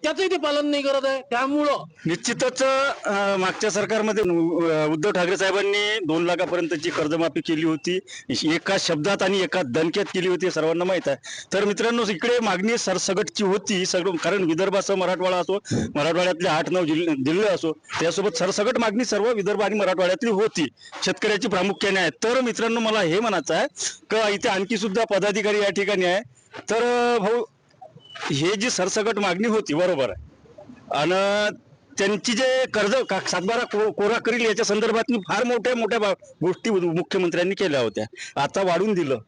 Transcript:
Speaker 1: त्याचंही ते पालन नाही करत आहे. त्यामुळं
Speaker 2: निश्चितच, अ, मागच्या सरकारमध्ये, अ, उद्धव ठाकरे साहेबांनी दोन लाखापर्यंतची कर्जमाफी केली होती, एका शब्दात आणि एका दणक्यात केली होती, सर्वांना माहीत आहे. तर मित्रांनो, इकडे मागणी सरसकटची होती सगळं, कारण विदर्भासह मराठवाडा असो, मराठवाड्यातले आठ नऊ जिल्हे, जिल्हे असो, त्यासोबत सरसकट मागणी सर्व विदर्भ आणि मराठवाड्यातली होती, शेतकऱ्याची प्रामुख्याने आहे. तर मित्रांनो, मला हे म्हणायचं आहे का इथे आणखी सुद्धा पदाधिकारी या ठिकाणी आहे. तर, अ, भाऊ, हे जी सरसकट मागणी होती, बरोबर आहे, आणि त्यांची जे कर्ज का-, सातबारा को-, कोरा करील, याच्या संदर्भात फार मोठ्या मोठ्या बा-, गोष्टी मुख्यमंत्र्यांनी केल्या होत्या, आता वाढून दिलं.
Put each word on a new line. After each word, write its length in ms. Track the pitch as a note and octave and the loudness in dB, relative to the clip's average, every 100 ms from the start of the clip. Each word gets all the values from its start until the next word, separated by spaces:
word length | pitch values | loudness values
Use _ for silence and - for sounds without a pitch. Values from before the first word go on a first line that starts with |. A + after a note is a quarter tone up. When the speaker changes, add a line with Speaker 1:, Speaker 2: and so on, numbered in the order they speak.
Speaker 1:
त्याचंही 280 | D4 D4+ F#4+ | -4 -2 0
ते 60 | F4+ | 0
पालन 280 | D4 D4 D4 | 0 0 0
नाही 180 | C#4+ | 0
करत 220 | C#4 C#4 C4+ | 2 0 0
आहे. 160 | C4+ | -2
त्यामुळं 640 | B3 A#3 C4+ C#4+ D4 B3+ D#3 - - | -2 -2 0 0 2 0 -4 -8 -4
Speaker 2:
निश्चितच, 580 | F3 - A#3+ B3+ B3+ | -4 -4 -2 -2 2
अ, 720 | C4+ C4+ C4+ - - G3+ G3+ G3 | 2 2 0 -2 -2 0 0 0
मागच्या 360 | F#3 F3+ G#3+ | 0 0 -2
सरकारमध्ये, 520 | F#3+ G3+ A3 G#3+ G#3 | 0 0 0 0 0
अ, 640 | F#3+ E3+ E3 E3+ E3 D#3 D3+ | 2 2 2 2 2 2 2
उद्धव 240 | D#3 G#3 | 2 0
ठाकरे 260 | F#3+ F3 F#3+ | 2 0 2
साहेबांनी 640 | F#3+ F#3+ G3 G3+ G#3 G#3+ E3+ | 0 2 0 0 0 -2 0
दोन 200 | D#3+ E3+ | 0 2
लाखापर्यंतची 640 | E3+ F3+ F3 E3 E3 E3 | 0 0 0 -2 -2 -4
कर्जमाफी 520 | E3 D3+ E3 E3 E3 | -2 -2 0 0 -2
केली 240 | D#3 D#3+ D#3+ | -2 0 2
होती, 340 | D#3 - F#3 - - - D3+ | 0 -2 -4 -6 -20 -6 -2
एका 320 | D#3 E3 - G3 | 0 0 0 0
शब्दात 440 | - D#3+ D3+ G3 | 0 0 0 0
आणि 160 | F#3+ G3 | 0 0
एका 220 | F3+ F#3 D#3 | 0 -2 0
दणक्यात 400 | B2+ D#3+ F3 G3 | 0 0 0 -2
केली 220 | F#3 F3+ | 0 0
होती, 240 | F3+ F#3 | 0 0
सर्वांना 320 | D#3+ D#3 E3 | 0 0 2
माहीत 240 | F3+ F#3 D3 | 0 0 0
आहे. 100 | C#3 - - - | -4 -6 -16 -4
तर 120 | F#3+ G#3 | 0 0
मित्रांनो, 380 | G3+ A3+ A#3 G#3+ | 2 0 0 0
इकडे 300 | G3 A#3+ A#3+ | 0 2 2
मागणी 380 | A3+ F3+ G3+ A#3 | 2 0 2 0
सरसकटची 680 | - F3+ - F#3+ G#3+ - | 0 -2 0 -2 -2 0
होती 420 | G3+ G3+ G3 G3 F3+ | 2 2 0 -2 0
सगळं, 300 | F#3 F3 F3 | 0 0 0
कारण 280 | D#3+ G3+ | 0 0
विदर्भासह 520 | F3 D#3+ F#3+ G3 F#3 G3 | 0 2 2 0 0 0
मराठवाडा 420 | F3+ F#3 F#3 F#3 | 0 0 0 0
असो, 220 | E3+ G3 - - - D3 | 0 -2 -2 -4 -2 0
मराठवाड्यातले 540 | C#3+ E3+ F3+ E3 F3+ | 0 2 0 0 0
आठ 200 | D#3 D#3 | 0 0
नऊ 160 | F3+ E3+ | 0 0
जिल्हे, 300 | D#3 E3+ D3 | 0 0 0
जिल्हे 260 | C3 E3+ G#3+ | 0 2 2
असो, 240 | F3+ E3 D#3 - - | 0 -2 -6 -8 -2
त्यासोबत 360 | D#3+ F3+ G3 G3+ | -2 0 -2 0
सरसकट 400 | F3+ G3 G#3 B3 | -2 0 0 2
मागणी 280 | A3+ G#3 B3 | 0 0 0
सर्व 280 | G#3 G#3+ | 0 2
विदर्भ 280 | A#3 F#3+ G3+ | 0 0 0
आणि 140 | G3+ G#3 | 0 0
मराठवाड्यातली 540 | F#3+ F3+ F3+ F3+ A#3 | 0 2 2 2 0
होती, 380 | G3 A3 - C#3+ _ - - - | 2 0 0 -4 _ -18 -8 -4
शेतकऱ्याची 420 | F3+ G#3+ G#3 A3 | -2 0 0 0
प्रामुख्याने 520 | F#3 F#3+ G3 G3+ G3 | 0 0 0 0 0
आहे. 100 | E3+ | 0
तर 320 | - A3 B3 | 0 0 0
मित्रांनो, 380 | B3+ G#3+ A3+ A#3 | 0 -2 -2 0
मला 220 | A3 G#3+ | 0 2
हे 180 | F3+ F3 | 2 2
म्हणायचं 340 | A#3 F#3 C#3+ | 0 -2 0
आहे 140 | E3+ C4 - - - _ | 0 0 -4 -8 -8 _
का 200 | G#3+ G#3+ | 0 0
इथे 200 | G3+ B3 | 0 0
आणखी 280 | F#3+ F#3+ A3+ | -2 -2 -2
सुद्धा 260 | G#3 F#3+ | -2 0
पदाधिकारी 560 | A3+ G3+ G3+ G3+ G#3 G#3 | 0 2 2 0 0 2
या 100 | G3+ | 0
ठिकाणी 360 | F#3+ G3 G3+ F3+ | 0 0 2 2
आहे. 340 | F#3 A#3+ _ _ - - | 0 -2 _ _ -18 -4
तर, 60 | A3 | 0
अ, 420 | A#3+ A#3+ A#3+ A#3+ | 2 2 2 2
भाऊ, 260 | G3 A#3+ - _ _ _ - - - - - | 2 0 -2 _ _ _ -20 -20 -20 -12 -4
हे 220 | C#3 D#3+ G#3 | 0 0 0
जी 140 | A#3+ | -2
सरसकट 500 | - A3 A3 G#3 G#3 | 0 -2 0 0 0
मागणी 280 | G3+ F3 A#3 | -2 0 0
होती, 260 | A3 G3+ | 0 0
बरोबर 360 | D3 F3+ E3 B2 | 0 2 2 0
आहे, 160 | F2 - - - - - - - C#3 | -2 -14 -20 -20 -20 -20 -20 -6 -2
आणि 520 | D3+ F#3 G3+ G3+ G#3 - _ - _ - | 0 2 2 2 0 -4 _ -20 _ -4
त्यांची 360 | G3 G#3 - | 0 0 -2
जे 320 | A3 C4 C4 B3 | 0 2 2 0
कर्ज 220 | G#3 G3 C4 A#3+ | 0 0 0 0
का-, 180 | F#3+ D3+ | -4 -2
सातबारा 380 | F#3 F#3 A#3 A#3+ | -4 0 -2 -2
को-, 260 | G#3 G#3+ | 0 0
कोरा 280 | - G3+ A#3 | 0 0 0
करील, 260 | - A#3+ A#3 | 0 0 0
याच्या 200 | G#3 G#3 | 0 0
संदर्भात 460 | G#3 A3 A3 A3+ A#3 F3 | 0 2 0 0 -2 -2
फार 160 | F#3+ | -2
मोठ्या 320 | A#3+ A#3+ G#3+ B3+ | 0 0 0 0
मोठ्या 240 | A3+ A#3 | 0 0
बा-, 140 | G#3 F3+ - - | 0 -2 -6 -4
गोष्टी 260 | D#3+ F3+ A#3 | -2 -2 0
मुख्यमंत्र्यांनी 840 | G3 F3 E3 F3 G3 F3+ F3 F3+ G3 | 0 2 0 -2 0 0 0 0 0
केल्या 240 | G3 C#3 | 0 2
होत्या, 260 | A#2 G#2+ A2 - - - | 0 -2 -6 -8 -10 -4
आता 280 | C#3 - | -2 0
वाढून 300 | G3 E3+ G#3 | 0 2 2
दिलं. 260 | G3 D3+ B2+ | 0 0 -2